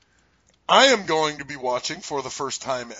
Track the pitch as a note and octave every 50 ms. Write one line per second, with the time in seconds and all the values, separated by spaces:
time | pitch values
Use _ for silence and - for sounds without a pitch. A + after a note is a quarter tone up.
0 | _ _ _ _ _ _ _ _ _ _ _ _ _ - E3+ G3+ B3+ C#4 C4 A3
1 | F#3+ F3 E3 D#3+ D#3 D3+ D3+ D3 C#3+ C3+ D3 C#3+ B2 B2 B2 B2 - - D#3 F3
2 | - - D3+ C#3 C3 B2+ - - C#3 C3+ B2 - - B2 C3 B2+ A#2+ A#2+ G#2+ G#2